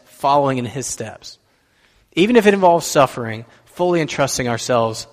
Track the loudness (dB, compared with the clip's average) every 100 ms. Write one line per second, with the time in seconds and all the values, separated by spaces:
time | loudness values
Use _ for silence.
0 | _ -4 0 2 2 -2 -6 -8 -10 -10
1 | -12 -16 -20 -20 _ _ _ _ _ _
2 | _ -2 2 4 4 4 4 2 2 2
3 | 2 0 -8 -8 -12 _ _ -4 0 0
4 | -2 -2 -2 -2 -4 -4 -2 0 0 -4
5 | -14